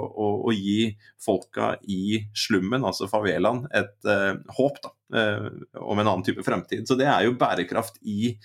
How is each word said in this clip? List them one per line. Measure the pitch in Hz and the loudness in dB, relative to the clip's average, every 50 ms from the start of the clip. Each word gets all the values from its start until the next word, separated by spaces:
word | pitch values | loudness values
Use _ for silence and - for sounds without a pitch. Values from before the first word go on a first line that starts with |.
| 104 | -2
å, | - - 107 107 104 104 104 - | -4 -2 -2 0 0 0 0 0
å | 117 113 | 0 0
gi | 101 95 101 101 107 113 110 104 - - - _ - | 0 2 2 2 2 2 0 -2 -8 -14 -20 _ -4
folka | - - 101 90 - - - 117 110 110 - - - 101 | 0 0 0 0 0 -6 -6 -2 -2 -2 -2 -4 -4 -4
i | 98 92 95 104 107 110 107 107 - | -2 -2 0 0 0 0 -2 -4 -6
slummen, | - - - 110 92 92 98 123 135 123 | -4 0 2 2 2 2 2 0 0 0
altså | 95 90 - - 98 | 0 -2 -2 -2 -2
favelaen, | - 107 107 95 80 82 95 107 123 123 127 - - | 0 0 2 2 2 2 2 2 2 0 -2 -2 0
et, | 107 98 - - _ - | 0 0 -2 -4 _ 0
eh, | 107 101 98 98 98 - - - - - - | 0 2 2 2 0 -2 -4 -8 -6 0 2
håp | 131 143 - - - | 2 2 0 -4 -10
da, | - - _ _ - - 117 | -14 -14 _ _ -4 0 0
eh, | 110 107 104 104 107 110 - - - - - - | 2 0 0 -2 -4 -8 -10 -12 -16 -16 -14 -10
om | 85 - 107 101 | -6 -2 0 2
en | 107 | 2
annen | 107 95 - 113 | 2 2 2 0
type | - 113 107 95 | -2 -4 -2 -2
fremtid. | - 117 92 - - - 107 113 | -2 -2 -2 -2 -4 -6 -4 -2
Så | - 131 127 | 0 2 2
det | 139 143 | 4 4
er | 120 90 98 | 4 4 4
jo | 120 123 120 | 2 2 2
bærekraft | 143 117 95 90 90 - - 110 113 - - - | 0 0 0 0 -4 -2 -4 -4 -4 -4 -8 -12
i, | - 107 104 101 110 120 110 - | -8 -6 -2 -2 -2 -2 -2 -6